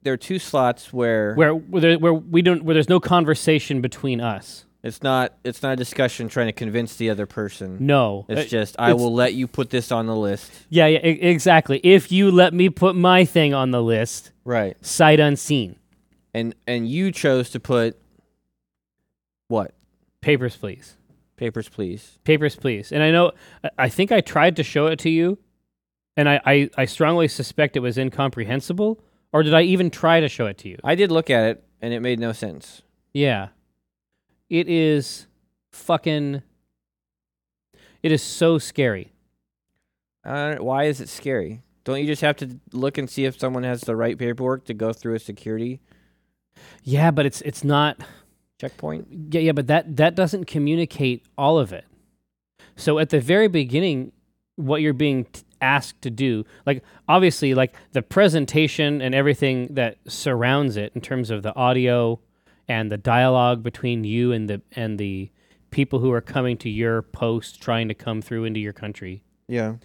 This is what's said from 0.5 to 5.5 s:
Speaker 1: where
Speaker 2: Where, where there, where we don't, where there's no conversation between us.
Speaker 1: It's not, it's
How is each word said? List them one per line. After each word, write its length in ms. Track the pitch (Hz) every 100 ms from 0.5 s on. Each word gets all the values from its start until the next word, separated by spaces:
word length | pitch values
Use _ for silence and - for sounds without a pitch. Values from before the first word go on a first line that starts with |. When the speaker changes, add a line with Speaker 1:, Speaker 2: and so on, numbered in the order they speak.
| 147 123 120 -
Speaker 1:
where 440 | 127 117 110 104 120
Speaker 2:
Where, 180 | 156
where 260 | 160 160 180
there, 160 | 165 165
where 140 | 165
we 280 | 160 165 165
don't, 220 | 175 175
where 100 | 160
there's 140 | 156 139
no 100 | 180
conversation 840 | - 175 156 151 - 151 - 135
between 400 | 123 - 139 120
us. 440 | 117 98 - - - _
Speaker 1:
It's 200 | - -
not, 300 | 139 127 127 -
it's 220 | 123